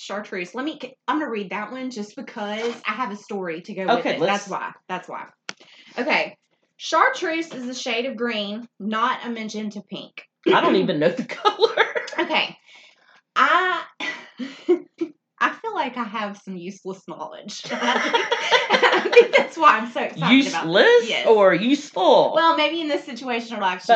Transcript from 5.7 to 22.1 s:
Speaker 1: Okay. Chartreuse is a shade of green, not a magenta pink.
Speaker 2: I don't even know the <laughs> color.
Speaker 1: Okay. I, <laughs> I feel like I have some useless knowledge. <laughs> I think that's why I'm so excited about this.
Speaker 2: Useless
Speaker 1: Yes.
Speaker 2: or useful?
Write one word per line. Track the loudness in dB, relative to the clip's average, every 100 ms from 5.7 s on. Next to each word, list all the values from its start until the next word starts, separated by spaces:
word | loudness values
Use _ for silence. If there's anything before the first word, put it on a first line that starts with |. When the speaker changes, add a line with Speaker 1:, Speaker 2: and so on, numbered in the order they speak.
| -20 -12 -6
Speaker 1:
Okay. | -2 0 -2 -8 _ _ _ _
Chartreuse | -2 2 2 0 -4 -4 -6
is | -10 -10
a |
shade | -8 -4 -4 -4
of | -4
green, | -4 -4 -6 -8 -12 -10
not | -6 -2 -2 -2 -6
a |
magenta | -8 -8 -8 -8 -10 -12
pink. | -14 -14 -18 -20 _ 2
Speaker 2:
I | 4
don't | 4 4
even | 2 2
know | 0
the | 0
<laughs> | -6
color. | -2 -2 2 2 2 0 -2 -6 -6
Speaker 1:
Okay. | -2 -2 -4 -8 _ -20 _ _ _ _ _ 0
I, | 4 4 2 -2 -6 -10
<laughs> | -10 -10 -14 -12 -12 -6 0 0 -2 -10 -10 -10 _ _
I | -4 -4
feel | -8
like | -6 -6 -6
I |
have | -8 -8 -8 -10
some | -12 -10
useless | -10 -12 -12 -12 -14
knowledge. | -12 -12 -14 -16 -14 -10
<laughs> |
I | -4 -2 0 0 0 0 -2 2 2 2 2 4 2 6
think | 6 8 4
that's | 2 4
why | 4 4
I'm | 0
so | -4
excited | -6 -2
about | 4
this. | 4
Speaker 2:
Useless | 4 -2 2 4 6 6 4
Speaker 1:
Yes. | 0 4
Speaker 2:
or | 6 6
useful? | 6 2 0 -2 0 6